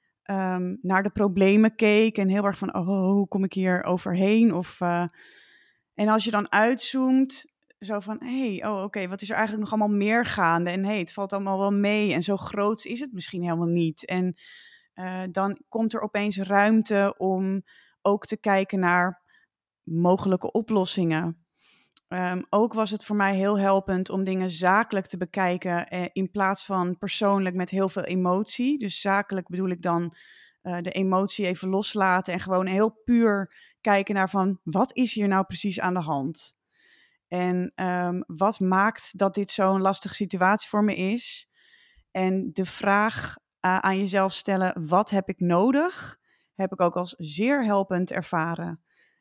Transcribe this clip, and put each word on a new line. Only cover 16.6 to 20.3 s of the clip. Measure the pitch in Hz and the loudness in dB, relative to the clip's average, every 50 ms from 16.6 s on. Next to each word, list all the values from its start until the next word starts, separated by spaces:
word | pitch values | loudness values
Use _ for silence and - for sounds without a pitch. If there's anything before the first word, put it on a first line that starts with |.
| 202 214 220 220 220 - 214 202 196 202 - - | 6 6 6 4 4 4 2 2 2 2 0 0
om | - 190 190 185 190 190 190 196 - _ _ _ _ _ _ _ | -2 0 0 0 0 -2 -2 -4 -6 _ _ _ _ _ _ _
ook | - 202 202 202 - | 0 0 0 0 -2
te | - 220 - | -6 -8 -4
kijken | - 208 196 190 196 - - 190 | 0 2 2 2 2 0 0 0
naar | 185 175 175 180 175 185 180 - _ _ _ _ _ _ _ _ _ _ _ _ _ | 2 4 4 4 2 2 -2 -6 _ _ _ _ _ _ _ _ _ _ _ _ _
mogelijke | - 160 165 175 175 185 190 - 196 | -4 -2 2 4 4 4 4 2 2